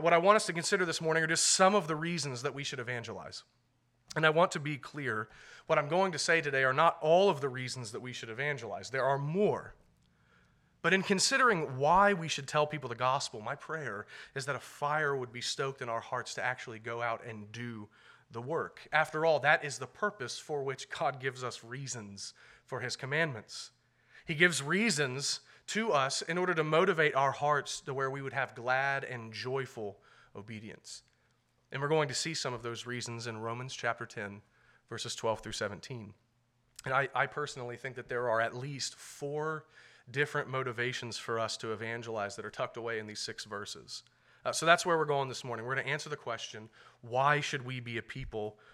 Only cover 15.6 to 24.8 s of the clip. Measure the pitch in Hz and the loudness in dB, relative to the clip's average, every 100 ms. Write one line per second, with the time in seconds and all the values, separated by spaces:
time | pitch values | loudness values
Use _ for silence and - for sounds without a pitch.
15.6 | 139 131 120 113 - 123 117 - 123 127 | -4 -4 -4 -4 -2 -4 -4 -2 -2 -2
16.6 | - 110 113 117 117 113 120 107 104 113 | -6 -10 -6 -4 -2 -2 -6 -12 -10 -10
17.6 | 120 113 104 _ - - _ 117 127 160 | -8 -8 -12 _ -20 -20 _ -10 -4 -4
18.6 | 90 - - 151 156 156 165 151 139 160 | -4 -10 -2 0 0 2 4 6 6 4
19.6 | 147 123 127 - 208 - 120 - - 147 | 2 -8 -10 -4 -4 -2 -8 -8 -4 -4
20.6 | 135 131 - - 156 135 135 127 127 - | -2 -6 -8 -2 0 0 -4 -4 -8 -8
21.6 | 113 127 135 123 101 98 - - - - | -12 -10 -8 -8 -10 -12 -14 -14 -20 -20
22.6 | - 127 120 - 131 147 165 117 - - | -10 -6 -4 -4 -2 0 0 -2 -10 -14
23.6 | - _ _ _ _ - - 151 180 139 | -14 _ _ _ _ -14 -4 4 4 4
24.6 | 139 185 | 0 2